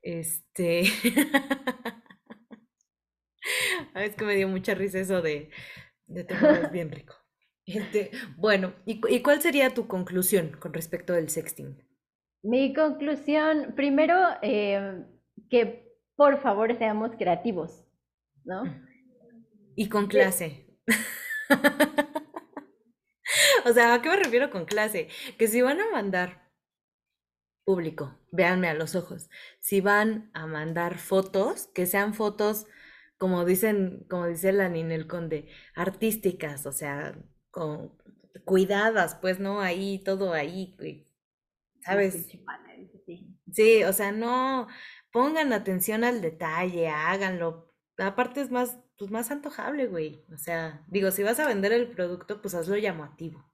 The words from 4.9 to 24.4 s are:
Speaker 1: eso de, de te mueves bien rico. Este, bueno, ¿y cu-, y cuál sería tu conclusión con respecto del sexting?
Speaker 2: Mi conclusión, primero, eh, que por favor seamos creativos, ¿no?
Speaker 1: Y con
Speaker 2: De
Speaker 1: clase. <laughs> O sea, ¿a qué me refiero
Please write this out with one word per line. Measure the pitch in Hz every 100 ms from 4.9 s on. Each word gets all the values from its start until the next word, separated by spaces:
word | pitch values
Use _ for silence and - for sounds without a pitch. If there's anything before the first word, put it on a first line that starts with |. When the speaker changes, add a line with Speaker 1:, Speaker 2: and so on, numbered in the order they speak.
| 185
Speaker 1:
eso | 190 185
de, | 160 147 156 - - - - _ _
de | 175
te | - 190
mueves | 294 302 -
bien | 180 160
rico. | 131 - - _ _ _ _ -
Este, | 208 196 208 190 - 202 143
bueno, | 208 196 185 - -
¿y | 214
cu-, | 226
y | 240
cuál | 277 294
sería | 339 285 262
tu | 254 220
conclusión | 185 180 180 185 202 160 -
con | 170
respecto | 160 160 180 -
del | 175 160
sexting? | - 151 - 139 135 _ _ _ _ _ _
Speaker 2:
Mi | 202 247 269
conclusión, | 269 311 294 294 285 - 302 311 311 269 -
primero, | 285 277 320 359 359 -
eh, | 208 208 202 196 196 185 - _ _ - _
que | 240 220 - - _ _ -
por | 285 277
favor | 254 202 226 240
seamos | 220 214 226 226
creativos, | 180 175 233 180 170 - _ _ _ _ _ _
¿no? | - 185 240 135 - _ _ _ _ - _ _ _ -
Speaker 1:
Y | 208
con | 208 202
Speaker 2:
De |
Speaker 1:
clase. | - 190 185 165 135 _ _ -
<laughs> | 220 - - - - - 277 285 - 294 - 294 302 - - - - - _ _ _ _ _ - - 571 523 240
O |
sea, | 233 233
¿a | 240
qué | 240
me | 392
refiero | 330 233